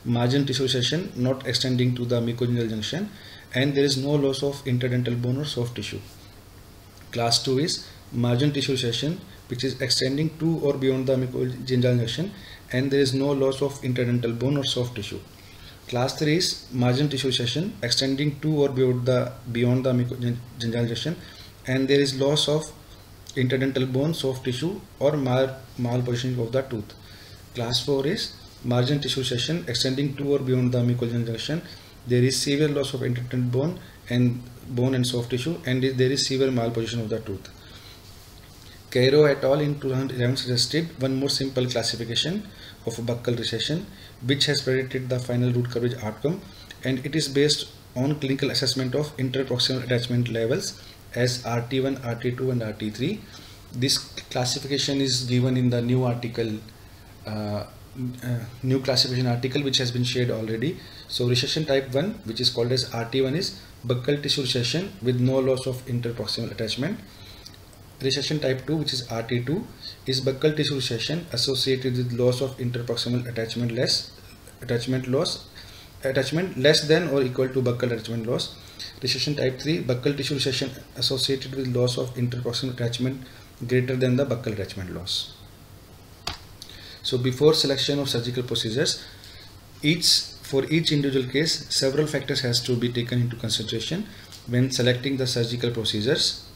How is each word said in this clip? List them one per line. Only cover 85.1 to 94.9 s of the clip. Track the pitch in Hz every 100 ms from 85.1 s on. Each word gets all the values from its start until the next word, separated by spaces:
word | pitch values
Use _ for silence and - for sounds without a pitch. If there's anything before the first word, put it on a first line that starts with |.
| - - - - - - - - - - - - - - - - - - -
So | - 127
before | 127 127 147
selection | 156 139 135 - 143
of | 135
surgical | 120 120 123
procedures, | 120 113 113 113 170 - - - - - - - - -
each, | 151 170 - - - -
for | - 139
each | 135 156 165
individual | 151 139 131 127
case, | 135 151 - -
several | - 135 143 151
factors | 139 127 135
has | 123 120
to | - 120
be | 120
taken | 120 120 123
into | 120 117
consideration | 110 - 107 117 - 170 214 - - - -
when | 120 127
selecting | - 123